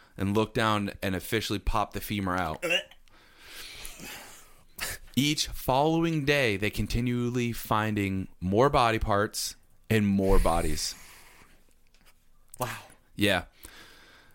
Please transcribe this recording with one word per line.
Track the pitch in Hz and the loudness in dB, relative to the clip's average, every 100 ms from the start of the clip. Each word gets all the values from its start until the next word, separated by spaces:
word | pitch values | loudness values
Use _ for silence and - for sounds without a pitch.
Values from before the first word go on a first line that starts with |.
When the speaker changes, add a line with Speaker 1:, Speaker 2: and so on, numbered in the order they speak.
| - - | -20 -6
Speaker 1:
and | 98 104 | 0 2
looked | 107 | 0
down | 123 110 107 101 - | 2 2 2 -2 -4
and | 101 92 | -4 -4
officially | - 113 - 101 | -2 -4 -2 -4
popped | - 110 101 104 | 0 0 -2 -6
the | |
femur | - 104 95 90 | -6 -4 -2 -2
out. | 82 78 170 | -2 -4 -4
Speaker 2:
<laughs> | - - - - - - - - - - - - - - - - - - - - - - - - - | -4 -6 -20 -20 -20 -20 -20 -20 -18 -16 -14 -16 -14 -16 -16 -18 -20 -20 -20 -20 -12 -10 -10 -6 0
Speaker 1:
Each | 147 151 - | 0 0 -4
following | - - 127 156 165 165 156 139 | -6 0 2 4 2 2 0 2
day, | 143 123 98 | 2 2 0
they | 104 | -2
continually | - 104 120 123 123 120 123 120 | -2 -2 0 0 0 0 0 -2
finding | 113 - 110 107 104 98 95 92 - | -4 -2 0 2 0 0 -2 -6 -6
more | 90 101 139 | 0 4 4
body | 139 117 110 | 4 2 2
parts | 110 101 107 - - - _ - - | 0 0 0 -4 -8 -10 _ -16 0
and | 113 101 | 2 4
more | 98 95 95 | 2 6 6
bodies. | 87 85 82 76 - - - - - - - - - - - - - - _ - - - | 6 2 2 0 -2 -8 -18 -20 -20 -20 -20 -20 -20 -20 -20 -20 -20 -20 _ -20 -20 -10
Speaker 3:
Wow. | 120 113 - - _ - | -8 -8 -16 -20 _ -2
Speaker 1:
Yeah. | 101 90 - _ - - - - - - - | 2 2 -2 _ -20 -20 -20 -20 -20 -20 -20